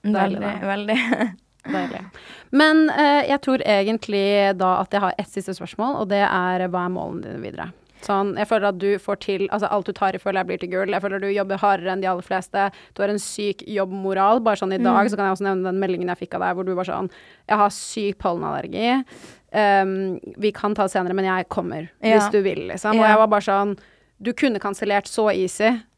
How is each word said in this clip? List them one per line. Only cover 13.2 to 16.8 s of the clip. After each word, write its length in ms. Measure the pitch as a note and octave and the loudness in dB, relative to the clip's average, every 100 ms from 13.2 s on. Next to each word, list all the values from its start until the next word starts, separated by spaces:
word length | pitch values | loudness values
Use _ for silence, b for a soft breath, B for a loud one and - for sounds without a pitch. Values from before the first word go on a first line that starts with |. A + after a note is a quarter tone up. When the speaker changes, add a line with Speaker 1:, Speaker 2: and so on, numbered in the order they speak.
| - - G#3 G3 - | -6 -4 -4 -4 -6
Speaker 1:
jobbmoral. 760 | G#3 F#3+ G3 F#3+ F#3+ G3 A#3 | -4 -2 -4 -2 2 4 4
Bare 160 | A3+ G3+ | 2 0
sånn 140 | F#3+ F#3+ | 0 2
i 20 | |
dag 220 | A#3+ G3+ | 4 4
Speaker 2:
Mm. 100 | G#3 | 4
Speaker 1:
så 60 | G#3 | 0
kan 100 | G3 | 0
jeg 120 | F#3 | 0
også 80 | G3 | 0
nevne 160 | F#3+ F#3 | 0 -2
den 80 | F#3 | 0
meldingen 320 | F#3+ F3 F3+ | -2 -2 -4
jeg 80 | F3 F3 | -6 -6
fikk 60 | F3 | -4
av 80 | |
deg, 100 | F3+ F3+ | -2 -2
hvor 80 | F#3 | -2
du 60 | |
var 80 | F3+ | -4